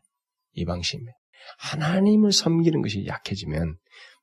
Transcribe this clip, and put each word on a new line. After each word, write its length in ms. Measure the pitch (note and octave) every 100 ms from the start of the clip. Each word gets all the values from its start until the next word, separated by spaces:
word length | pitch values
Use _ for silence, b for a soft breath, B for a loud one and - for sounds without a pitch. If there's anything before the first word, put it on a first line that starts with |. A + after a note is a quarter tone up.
| _ _ _ _ _
이방신입니다. 640 | - E2+ F2 F2 - A#2 - _ B B B
하나님을 760 | - D3+ D#3 F#3+ G3+ G#3+ G#3+
섬기는 480 | G3 E3 E3 E3 D3+
것이 240 | - G2+ -
약해지면 720 | - - F#2+ D2+ D#2 E2 D#2+ _ B B B